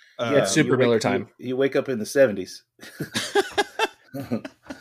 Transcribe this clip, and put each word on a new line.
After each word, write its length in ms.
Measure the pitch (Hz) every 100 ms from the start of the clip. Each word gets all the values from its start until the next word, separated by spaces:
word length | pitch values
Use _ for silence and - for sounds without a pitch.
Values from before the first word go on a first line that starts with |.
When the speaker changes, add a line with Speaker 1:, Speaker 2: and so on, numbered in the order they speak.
| _ - 120
Speaker 1:
Yeah, 120 | 139
Speaker 2:
Uh, 40 |
Speaker 3:
It's 60 | 139
super 200 | 160 135
Speaker 1:
you 40 | 127
wake, 120 | 123
Speaker 3:
Miller 100 | 117
Speaker 1:
you, 200 | 110 101
Speaker 3:
Time. 60 | 101 -
Speaker 1:
you 180 | 120 127
wake 200 | 135 139
up 120 | 135
in 100 | 123
the 80 | 107
seventies. 580 | 139 131 98 92 - _ _
<laughs> 1700 | - - - - - 415 - - 403 - 453 - _ - - 110 - _ - -